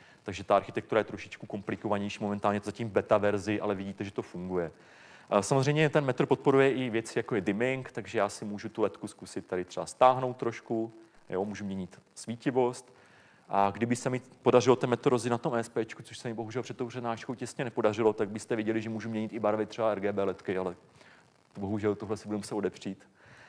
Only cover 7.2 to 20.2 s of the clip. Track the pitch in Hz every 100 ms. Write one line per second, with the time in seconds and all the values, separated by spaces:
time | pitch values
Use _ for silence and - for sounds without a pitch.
7.2 | - 113 98 101 127 131 127 - 101 113
8.2 | 104 - 107 101 110 - 101 - 107 -
9.2 | 90 95 - 92 90 90 87 - 127 127
10.2 | 127 120 117 113 - 113 113 - - -
11.2 | - 92 104 98 101 95 90 - _ -
12.2 | - 120 147 127 123 127 - - - -
13.2 | - _ - 98 101 98 117 120 135 127
14.2 | - - 127 120 117 123 127 120 143 123
15.2 | 117 120 165 117 113 120 113 - - 117
16.2 | 120 113 113 123 117 120 120 123 120 113
17.2 | - 117 120 - 123 123 107 104 113 107
18.2 | 101 107 - 117 107 110 113 110 113 110
19.2 | 110 117 104 107 107 - 113 101 101 98